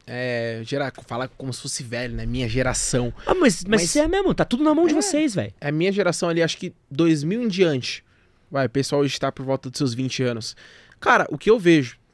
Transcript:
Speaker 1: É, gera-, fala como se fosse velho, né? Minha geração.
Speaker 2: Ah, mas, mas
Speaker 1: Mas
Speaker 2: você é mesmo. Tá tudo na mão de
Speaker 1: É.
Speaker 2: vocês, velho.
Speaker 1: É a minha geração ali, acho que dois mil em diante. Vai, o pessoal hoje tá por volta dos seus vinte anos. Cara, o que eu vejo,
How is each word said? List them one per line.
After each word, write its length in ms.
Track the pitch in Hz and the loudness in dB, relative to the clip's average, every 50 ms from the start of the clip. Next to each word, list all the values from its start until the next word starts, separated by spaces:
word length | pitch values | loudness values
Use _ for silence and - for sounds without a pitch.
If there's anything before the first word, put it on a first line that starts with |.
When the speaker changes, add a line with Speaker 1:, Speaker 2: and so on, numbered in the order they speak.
| _ | _
Speaker 1:
É, 560 | 120 120 123 127 123 120 117 117 117 113 113 113 | -12 -8 -6 -4 -4 -4 -4 -4 -4 -6 -8 -8
gera-, 260 | - 143 139 139 127 - - - | -6 -4 -4 -4 -6 -8 -12 -12
fala 220 | - 117 120 131 127 | -10 -8 -6 -6 -8
como 240 | - - 135 131 117 | -10 -10 -10 -10 -8
se 80 | - | -8
fosse 200 | - - - - | -10 -10 -10 -10
velho, 320 | 131 110 120 120 127 123 113 | -8 -8 -8 -8 -6 -6 -8
né? 120 | 110 113 | -6 -6
Minha 240 | 113 120 127 127 110 | -4 -4 -2 -2 -2
geração. 640 | 113 131 123 127 120 - - - - 123 123 117 - - - | 0 0 0 0 -2 -2 -2 -2 0 0 0 -2 -4 -6 -2
Speaker 2:
Ah, 80 | - 370 | -2 2
mas, 300 | 370 302 311 269 - 175 | 4 4 4 4 2 0
mas 180 | 190 226 196 | 0 2 2
Speaker 1:
Mas 80 | 175 160 | 2 2
Speaker 2:
você 100 | - 294 | 2 2
é 80 | 302 | 2
mesmo. 260 | 330 370 392 392 320 190 | 2 2 2 2 2 0
Tá 100 | - 156 | 0 0
tudo 200 | - 240 247 302 | 0 0 2 2
na 100 | 311 302 | 2 4
mão 120 | 320 349 | 4 4
de 80 | 330 302 | 4 2
Speaker 1:
É. 80 | - | 2
Speaker 2:
vocês, 320 | 415 392 285 302 311 277 196 | 0 0 0 0 0 0 0
velho. 200 | 156 104 98 - _ | -2 -4 -6 -8 _
Speaker 1:
É 80 | - 147 | -6 -2
a 20 | |
minha 220 | 151 156 175 196 190 | 0 0 0 0 2
geração 340 | 208 185 175 165 - 185 | 2 2 0 0 0 0
ali, 140 | 170 165 170 | 0 2 2
acho 160 | 165 156 - | 0 0 -2
que 160 | - 185 180 - _ _ _ | -4 -10 -12 -12 _ _ _
dois 340 | 139 156 170 165 160 143 143 | 0 2 4 4 4 2 0
mil 180 | 165 208 240 | -2 -2 -2
em 60 | 247 | -2
diante. 560 | 220 175 190 180 160 143 127 117 - - - - _ _ _ _ _ _ _ _ _ | -2 2 2 2 2 2 0 -4 -6 -8 -10 -14 _ _ _ _ _ _ _ _ _
Vai, 140 | 139 135 131 | -2 -2 -2
o 40 | 117 | 0
pessoal 320 | - 139 139 - 147 143 | 0 -2 0 0 2 0
hoje 160 | 143 135 - | 2 0 0
tá 140 | - 139 135 | -2 -4 -4
por 140 | - - 131 | -6 -6 -4
volta 240 | 131 135 131 - 131 | -4 -4 -4 -4 -8
dos 80 | 120 | -4
seus 160 | - 147 127 117 | -2 -2 -2 -2
vinte 280 | 123 131 127 - - | -2 -4 -4 -2 -2
anos. 360 | 127 123 117 113 113 - - - - - - - - _ _ _ | -2 -2 -4 -4 -8 -12 -14 -16 -20 -20 -20 -20 -20 _ _ _
Cara, 260 | - - 247 202 - - | 2 4 4 4 2 0
o 60 | - | -4
que 120 | - - 202 | 0 4 4
eu 80 | 226 | 4
vejo, 400 | 240 170 175 165 151 131 117 - _ _ _ | 6 6 6 6 6 4 0 -6 _ _ _